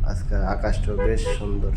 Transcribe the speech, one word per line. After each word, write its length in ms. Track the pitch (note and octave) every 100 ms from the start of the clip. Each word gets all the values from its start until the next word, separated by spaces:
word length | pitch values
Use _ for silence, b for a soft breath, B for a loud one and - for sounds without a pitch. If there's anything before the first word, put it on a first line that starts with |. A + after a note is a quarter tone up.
| -
আজকে 240 | - - G#2 F#2+
আকাশটা 380 | G2+ - - G#2 G2+ G2
বেশ 160 | G#2+ - -
সুন্দর 360 | G#2 G#2 -